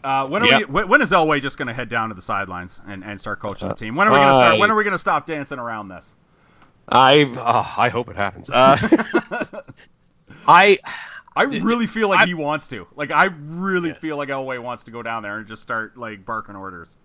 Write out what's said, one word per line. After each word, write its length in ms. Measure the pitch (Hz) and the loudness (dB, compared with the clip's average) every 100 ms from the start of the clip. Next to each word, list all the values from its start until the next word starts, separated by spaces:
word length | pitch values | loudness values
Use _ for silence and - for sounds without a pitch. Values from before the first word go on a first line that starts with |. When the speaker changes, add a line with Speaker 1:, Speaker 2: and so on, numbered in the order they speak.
Speaker 1:
Uh, 220 | 135 135 135 | -2 -2 -2
when 140 | 180 | 0
are 60 | 240 | 4
Speaker 2:
Yep. 120 | 247 | 4
Speaker 1:
we, 60 | 190 | 2
when, 220 | 147 196 | -2 2
when 140 | - | 2
is 100 | - | 4
Elway 280 | 180 156 147 | 2 4 0
just 160 | 135 - | -2 -8
gonna 140 | 131 | -8
head 140 | 117 117 | -8 -6
down 200 | 117 113 | -4 -4
to 60 | 95 | -8
the 60 | |
sidelines 600 | - 104 95 90 90 - - | -6 -6 -4 -10 -12 -16 -16
and, 160 | 98 | -14
and 160 | 95 101 | -14 -12
start 180 | 110 101 | -10 -10
coaching 280 | 107 98 95 | -10 -8 -8
the 60 | |
Speaker 2:
Uh, 40 | - | -8
Speaker 1:
team? 180 | 110 127 | -8 0
When 120 | 208 | 4
are 40 | |
we 60 | 135 | 6
gonna 120 | 139 | 6
start, 220 | 135 127 - | 8 6 6
Speaker 2:
I 20 | |
Speaker 1:
when 140 | 208 | 2
are 40 | 214 | 2
we 80 | |
gonna 140 | 208 180 | 0 -2
stop 300 | - 156 143 | -2 -4 -4
dancing 320 | 156 139 139 | -8 -8 -10
around 300 | 117 110 101 | -8 -10 -12
this? 200 | 90 _ _ _ _ _ _ _ _ - | -16 _ _ _ _ _ _ _ _ -2
Speaker 2:
I, 340 | 120 131 147 143 120 | 4 6 6 4 -2
uh, 260 | 113 120 101 - | 0 0 0 -2
I 120 | 120 | -2
hope 200 | 117 120 | -2 -8
it 60 | 92 | -6
happens. 340 | 101 - - | -6 -6 -4
Uh, 260 | 120 131 139 | 4 6 4
Speaker 1:
<laughs> 840 | 214 320 226 - - 202 - - - - - _ _ _ _ - - | 2 0 0 -4 -4 -8 -8 -12 -18 -20 -20 _ _ _ _ -8 6
Speaker 2:
I, 320 | 165 202 196 - - - - _ - | 6 8 4 0 -16 -16 -20 _ -2
Speaker 1:
I 80 | |
really 420 | 240 226 190 240 220 | -2 -2 -2 -2 -2
feel 220 | 220 208 | -2 0
like 120 | 185 | 2
Speaker 2:
I 40 | 208 | 2
Speaker 1:
he 80 | |
wants 340 | 175 143 151 - | 0 -4 -6 -8
to. 180 | 117 87 127 | -16 -16 -10
Like, 160 | 147 | -4
I 140 | 156 185 | 2 0
really 640 | 165 147 165 190 180 170 | 0 -14 -8 -4 -2 -4
Speaker 2:
Yeah. 60 | - | -8
Speaker 1:
feel 180 | 160 147 | -8 -8
like 120 | 139 | -6
Elway 300 | 135 131 127 | -6 -6 -8
wants 240 | 120 120 - | -8 -12 -12
to 60 | |
go 120 | 117 | -12
down 180 | 117 113 | -8 -8
there 140 | 104 104 | -8 -10
and 100 | 107 | -12
just 140 | 107 | -18
start, 340 | - 113 110 123 | -8 -6 -6 -12
like, 300 | 117 104 92 | -14 -14 -10
barking 300 | 110 104 101 | -10 -10 -14
orders. 380 | 95 90 80 _ | -14 -14 -20 _